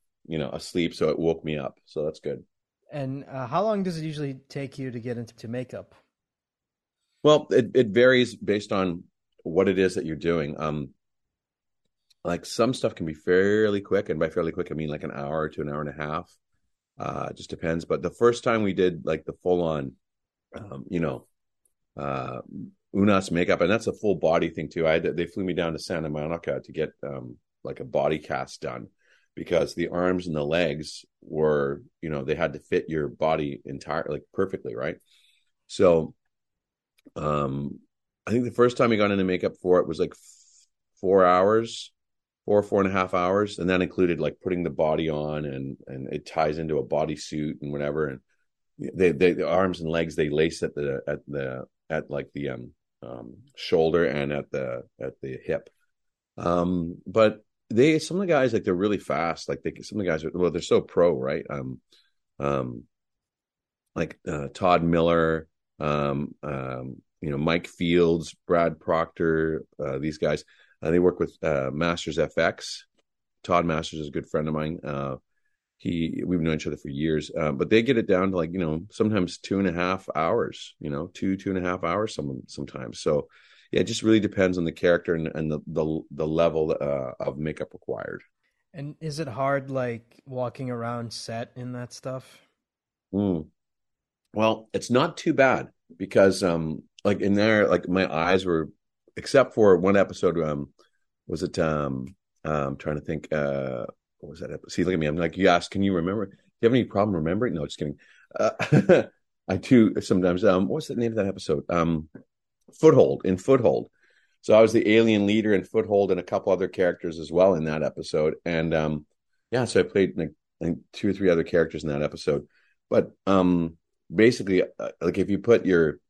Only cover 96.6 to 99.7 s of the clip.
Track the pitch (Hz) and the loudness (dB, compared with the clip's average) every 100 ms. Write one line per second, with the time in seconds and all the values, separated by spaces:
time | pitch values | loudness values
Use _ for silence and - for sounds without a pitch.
96.6 | 80 76 - _ 104 98 98 101 107 107 | -2 -6 -12 _ -2 0 2 2 4 4
97.6 | 95 90 87 90 92 78 85 95 90 80 | 4 2 2 0 0 0 2 2 2 0
98.6 | 76 - _ _ _ - - 135 123 - | -2 -10 _ _ _ -14 2 4 4 6
99.6 | 104 | 6